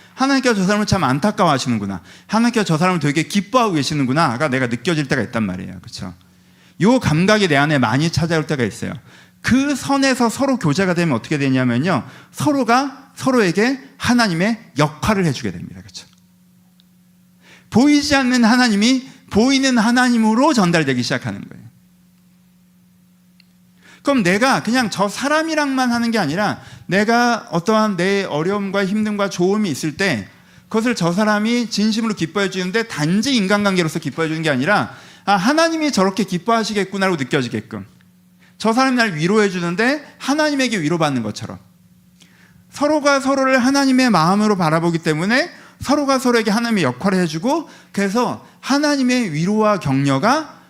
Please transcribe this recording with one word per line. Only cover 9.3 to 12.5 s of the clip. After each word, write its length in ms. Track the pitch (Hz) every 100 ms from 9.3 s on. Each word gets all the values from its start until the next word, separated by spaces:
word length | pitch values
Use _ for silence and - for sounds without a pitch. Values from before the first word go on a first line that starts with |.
| _
그 340 | - 247 285 269
선에서 540 | - 277 269 254 240
서로 280 | 214 277 247
교제가 360 | 156 143 190
되면 220 | 170 170 117
어떻게 240 | - 151
되냐면요. 640 | 139 131 127 120 170 151 - - -
서로가 800 | - 302